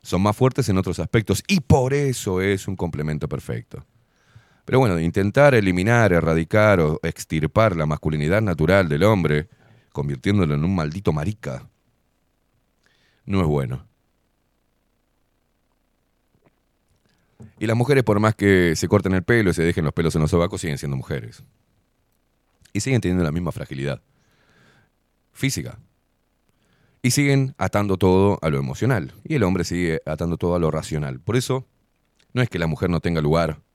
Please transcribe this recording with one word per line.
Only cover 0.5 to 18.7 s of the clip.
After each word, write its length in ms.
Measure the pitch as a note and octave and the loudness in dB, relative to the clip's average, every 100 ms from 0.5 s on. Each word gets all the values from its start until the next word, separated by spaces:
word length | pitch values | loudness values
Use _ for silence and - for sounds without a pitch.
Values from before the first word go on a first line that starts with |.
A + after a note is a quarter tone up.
| C3+ B2 | 0 0
en 80 | F#2 | 0
otros 220 | F#2 E2+ | -2 -6
aspectos 440 | E2 A#2+ - F#2+ - | 0 0 0 -4 0
y 140 | G3 | -2
por 320 | - D3+ B2+ | 2 2 2
eso 480 | C#3 C#3 B2 G#2 F#2 | 0 -2 -2 -2 0
es 260 | F#2+ G2 - | 0 0 -4
un 80 | |
complemento 540 | F#2 F2+ D2 D2+ D2+ D2 | -6 -6 -4 -4 -4 -6
perfecto. 560 | C2+ - A#1+ - - - _ _ _ _ - _ _ | -8 -8 -10 -10 -20 -20 _ _ _ _ -20 _ _
Pero 140 | - B2+ | 0 2
bueno, 200 | B2 E2+ | 2 2
intentar 560 | E2+ G2+ G2+ C3+ C#3+ | 0 0 0 4 6
eliminar, 580 | B2 F#2+ F2+ G2 A#2+ G#2+ | 6 2 0 2 4 4
erradicar 680 | F2 D#2+ E2 D#2+ G#2+ G#2+ F#2+ | 4 2 0 2 2 4 4
o 200 | D#2 D#2 | 2 0
extirpar 720 | E2 - - D#2+ D2+ G#2 A2 | -6 -8 -6 -2 0 2 2
la 100 | E2+ | 0
masculinidad 560 | D2+ D2+ D#2+ D2+ D2+ G2+ | -2 -2 -4 -2 0 0
natural 480 | G#2+ D2+ D#2+ G2 E2+ | 0 0 2 2 2
del 140 | D2 | 2
hombre, 440 | G2+ G#2 D#2 D2 - _ _ _ _ | 2 2 2 0 -4 _ _ _ _
convirtiéndolo 640 | D2 C#2+ C2+ - G2+ E2 | -8 -6 -4 0 0 2
en 80 | D2 | 0
un 120 | E2 | 0
maldito 380 | F#2+ D2+ F2 F2+ | -2 -4 -4 -4
marica, 560 | D2+ D#2 G#2+ C#2+ B1+ - _ _ _ _ _ _ _ _ _ _ _ _ _ _ _ | -2 -4 -8 -12 -12 -16 _ _ _ _ _ _ _ _ _ _ _ _ _ _ _
no 160 | - G2 | -4 0
es 60 | D#2+ | 2
bueno. 380 | D2 B1+ C2 - _ _ _ _ _ _ _ _ _ _ _ _ _ _ _ _ _ _ _ _ _ _ _ _ _ _ _ _ _ _ _ _ _ _ _ - _ | 0 -2 -8 -12 _ _ _ _ _ _ _ _ _ _ _ _ _ _ _ _ _ _ _ _ _ _ _ _ _ _ _ _ _ _ _ _ _ _ _ -20 _
Y 100 | G#2+ | -2
las 80 | |
mujeres, 300 | A2+ B2 C3+ | 0 2 2
por 160 | A#2 G#2 | 4 2
más 140 | G#2+ | 2
que 380 | - G2+ F#2+ F2 | 2 4 6 4